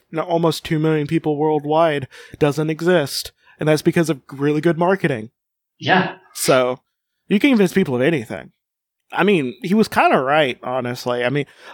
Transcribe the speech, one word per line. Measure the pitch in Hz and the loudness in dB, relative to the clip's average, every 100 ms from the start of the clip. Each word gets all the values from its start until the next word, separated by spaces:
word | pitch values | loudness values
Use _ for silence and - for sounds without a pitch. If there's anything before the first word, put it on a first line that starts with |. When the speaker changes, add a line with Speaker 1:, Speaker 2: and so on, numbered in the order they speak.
| _ | _
Speaker 1:
you | 160 | -8
know, | |
almost | 165 165 165 - - | -2 0 0 -2 -4
two | 160 | -2
million | 160 156 143 | 0 0 -2
people | 160 156 147 | -2 -2 -2
worldwide | 156 151 147 156 165 143 135 - - - | 0 0 0 2 2 0 -6 -16 -16 -2
doesn't | 147 143 156 | 0 0 -4
exist. | 156 170 175 139 - - _ _ - | -2 2 2 0 -6 -12 _ _ -4
And | 151 | 0
that's | 156 | 2
because | 175 175 156 | 2 0 0
of | 135 - | -4 -8
really | 135 151 151 | -4 -2 0
good | 170 160 | 0 0
marketing. | 175 190 160 120 110 _ _ _ _ _ | 0 0 -2 -4 -8 _ _ _ _ _
Speaker 2:
Yeah. | 135 185 175 - _ | 0 0 0 -8 _
Speaker 1:
So, | - - 131 127 127 _ _ _ _ - | -6 2 2 2 -4 _ _ _ _ -2
you | 196 | 2
can | 294 | 4
convince | 233 185 | 4 2
people | 190 160 123 | 2 0 0
of | |
anything. | 139 156 110 90 - _ _ _ _ _ _ | 0 0 -6 -12 -14 _ _ _ _ _ _
I | - | -2
mean, | 190 180 127 - | 2 2 0 -6
he | 170 | -2
was | 220 208 | 0 2
kinda | - 320 196 | 2 2 2
right, | 131 151 139 - | 2 2 0 -2
honestly. | 127 127 123 123 123 123 120 | -6 -4 -4 -6 -4 -2 -2
I | |
mean, | 143 139 _ - | -2 -6 _ -18